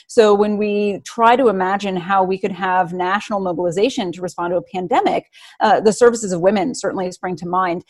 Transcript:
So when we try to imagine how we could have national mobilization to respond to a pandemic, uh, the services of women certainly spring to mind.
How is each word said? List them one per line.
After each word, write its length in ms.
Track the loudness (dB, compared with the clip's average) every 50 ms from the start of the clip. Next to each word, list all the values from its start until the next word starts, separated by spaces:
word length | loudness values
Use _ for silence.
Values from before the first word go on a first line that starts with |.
| _
So 280 | _ 4 4 6 6 6
when 220 | 4 2 0 0
we 440 | -2 -2 -2 -2 -2 -2 -2 -4 -6 -10
try 320 | -12 -2 2 4 4 6
to 140 | 6 4 2
imagine 460 | 2 2 0 0 -2 -2 -2 -4 -4
how 280 | -4 -2 0 0 0 2
we 140 | 0 -2
could 140 | -4 -4 -6
have 420 | -6 -4 -4 0 0 0 0 -2 -2
national 460 | -4 -2 -2 -2 -2 -2 -4 -4 -4
mobilization 720 | -2 -4 -4 -2 -2 -2 0 0 0 0 0 -2 -6 -6
to 100 | -6 -6
respond 300 | -8 -10 -6 -6 -4 -2
to 60 | -2
a 40 | -4
pandemic, 680 | -4 -4 -8 -8 -4 0 0 0 2 0 -2 -2 -4 _ _ -20 -20 -18 -6 -2
uh, 200 | 2 2 2 4
the 120 | 4 2 2
services 380 | 6 4 4 4 2 -4 -4
of 100 | -4 2
women 340 | 2 2 2 2 -2 -2 -4
certainly 360 | -6 -6 -6 -4 -4 -6 -6
spring 240 | -8 -8 -8 -8 -8
to 100 | -8 -6
mind. 380 | -4 -2 -2 0 -2 -4 -6 -8